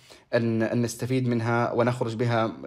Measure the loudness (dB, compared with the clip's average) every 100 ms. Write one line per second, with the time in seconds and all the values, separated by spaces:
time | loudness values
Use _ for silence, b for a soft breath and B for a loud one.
0 | B B _ 0 2 0 0 0 -2 -4
1 | -2 0 0 0 0 0 2 2 2 0
2 | -4 -2 0 2 0 -4